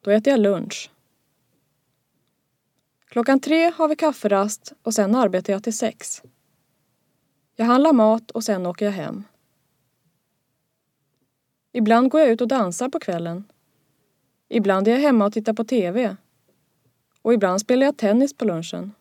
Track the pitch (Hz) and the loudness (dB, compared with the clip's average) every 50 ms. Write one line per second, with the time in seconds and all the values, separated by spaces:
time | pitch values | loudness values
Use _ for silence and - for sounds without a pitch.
0 | _ 202 202 220 214 269 277 247 208 202 196 170 - - - - - - _ _ | _ 2 0 2 2 2 2 2 2 2 0 -2 -4 -8 -10 -14 -14 -16 _ _
1 | _ _ _ _ _ _ _ _ _ _ _ _ _ _ _ _ _ _ _ _ | _ _ _ _ _ _ _ _ _ _ _ _ _ _ _ _ _ _ _ _
2 | _ _ _ _ _ _ _ _ _ _ _ _ _ _ _ _ _ _ _ _ | _ _ _ _ _ _ _ _ _ _ _ _ _ _ _ _ _ _ _ _
3 | _ _ - 233 233 254 269 269 - 294 311 320 330 339 330 - 330 302 302 302 | _ _ -4 -4 0 2 2 0 2 0 0 2 2 0 0 0 -2 -2 0 0
4 | 330 311 277 - - 208 202 196 196 208 208 - _ - - _ _ 226 220 - | -2 -2 -2 -2 -2 0 0 0 0 -2 -6 -10 _ -20 -20 _ _ -6 -2 0
5 | 208 196 220 262 247 196 180 185 180 - 202 196 208 240 220 - - 214 - _ | 0 0 2 2 0 0 0 -2 -2 -2 -6 -4 -4 -8 -6 -4 -6 -6 -6 _
6 | - - - - _ - _ _ _ _ _ _ _ _ _ _ _ _ _ _ | -14 -14 -14 -16 _ -20 _ _ _ _ _ _ _ _ _ _ _ _ _ _
7 | _ _ _ _ _ _ _ _ _ _ _ - 226 233 240 254 285 320 311 240 | _ _ _ _ _ _ _ _ _ _ _ -4 0 2 4 4 4 4 4 6
8 | 214 214 220 226 220 - - 240 220 - 208 185 180 175 175 - 220 202 202 185 | 4 4 2 2 -2 -8 -10 -8 -4 -4 -4 -2 -2 -6 -6 -4 -4 -4 -4 -6
9 | 151 - - - - _ _ _ _ _ _ _ _ _ _ _ _ _ _ _ | -8 -10 -10 -12 -14 _ _ _ _ _ _ _ _ _ _ _ _ _ _ _
10 | _ _ _ _ _ _ _ _ _ _ _ _ _ _ _ _ _ _ _ _ | _ _ _ _ _ _ _ _ _ _ _ _ _ _ _ _ _ _ _ _
11 | _ _ _ _ _ _ _ _ _ _ _ _ _ _ _ 247 220 214 226 233 | _ _ _ _ _ _ _ _ _ _ _ _ _ _ _ -2 2 2 4 4
12 | 247 269 - 311 320 262 226 226 247 226 269 262 214 180 175 - 247 262 - 330 | 2 2 4 4 4 4 4 0 0 -2 0 0 -2 -2 -4 -6 -8 -6 -6 -8
13 | - - 180 170 170 170 170 180 208 _ _ _ _ _ _ _ _ _ _ _ | -6 -6 -6 -6 -6 -8 -10 -10 -14 _ _ _ _ _ _ _ _ _ _ _
14 | _ _ _ _ _ _ _ _ _ _ - 233 202 196 190 196 196 214 233 262 | _ _ _ _ _ _ _ _ _ _ -2 -2 0 2 0 2 2 2 2 2
15 | 285 294 262 226 202 202 208 226 214 226 214 220 226 220 262 240 190 175 180 233 | 2 2 4 4 2 2 -2 -2 -4 -4 -4 -4 -4 -2 -2 -2 -2 -2 -2 -2
16 | 254 208 190 - _ _ _ _ _ _ _ _ _ _ _ _ _ _ _ _ | -4 -4 -6 -8 _ _ _ _ _ _ _ _ _ _ _ _ _ _ _ _
17 | _ _ _ _ _ 220 240 226 202 185 180 196 214 - 254 254 269 285 294 - | _ _ _ _ _ 2 2 2 2 0 0 -2 0 0 2 2 2 0 0 0
18 | - 202 208 240 269 277 - _ 247 214 175 160 165 165 - 175 180 196 208 _ | 0 0 2 2 2 0 -2 _ -4 -4 -4 -4 -8 -10 -10 -12 -12 -12 -16 _